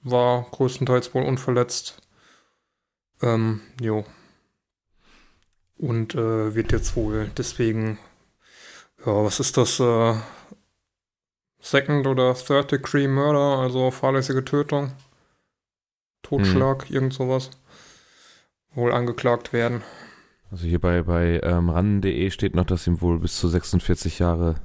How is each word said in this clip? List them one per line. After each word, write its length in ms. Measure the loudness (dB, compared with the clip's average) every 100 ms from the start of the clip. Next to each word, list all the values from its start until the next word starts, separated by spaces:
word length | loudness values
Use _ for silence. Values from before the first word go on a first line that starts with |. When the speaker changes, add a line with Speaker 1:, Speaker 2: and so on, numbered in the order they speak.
Speaker 1:
war 440 | 0 2 4 2 -2
größtenteils 600 | -2 -2 0 0 2 0
wohl 80 | -2
unverletzt. 760 | 0 -2 0 0 0 -2 -10 -16 _ _ _ _ _ _ _ _ _ _ _ _
Ähm, 400 | 0 2 0 -2 -8 -8
jo. 240 | -4 -4 -4 -16 _ _ _ _ _ _ _ _ _ _ _ _ _ _ _ _
Und, 360 | -4 -4 -4
äh, 400 | -2 -2 0 -2
wird 160 | -2 0
jetzt 240 | 0 0 -2
wohl 340 | -2 -2 -4 -6
deswegen, 640 | -8 -2 -2 0 -4 -6 -14 _ _ _ _ -20 -20 -20 -20 _
ja, 200 | -2 0
was 160 | 0 0
ist 160 | 0 2
das, 240 | 0 2
äh, 340 | 2 4 2 0 -6 -18 -20 -20 _ _ _ _ _ _ _ _ _ _
Second 460 | 0 0 2 0 2
oder 280 | 2 2
Third 360 | 0 2 0 2
Degree 360 | -4 0 0 2
Murder, 500 | 2 2 2 2 2
also 300 | 0 0 0
fahrlässige 540 | 0 0 0 0 -2
Tötung, 480 | 0 -2 0 -2 -4 -10 -20 _ _ _ _ _ _ _ _ _ _ _
Totschlag, 680 | -4 0 4 4 2 0 -2
Speaker 2:
Hm. 60 |
Speaker 1:
irgend 180 | -2 -2
sowas, 360 | -2 -2 -2 -4 -14 _ -20 -20 -20 _ _ -20 -20 _ _ _
wohl 180 | -2 0
angeklagt 600 | 2 0 -2 0 0 0
werden. 300 | -2 0 -2 -8 -20 -20 -20 _ _ -16
Speaker 2:
Also 140 | -8 -2
hier 140 | 0
bei, 220 | 2 0
bei, 380 | 2 2 2 0
ähm, 280 | 2 2 2
ran 300 | 2 2 2
D 240 | 0 0 -2
E 40 |
steht 240 | -2 -2
noch, 100 | 0 0
dass 200 | 0 0
ihm 140 | 0
wohl 180 | 2 0
bis 180 | 0 -2
zu 100 | 0
sechsundvierzig 680 | 0 0 -2 0 -2 -2 -2
Jahre 380 | 0 2 0 -2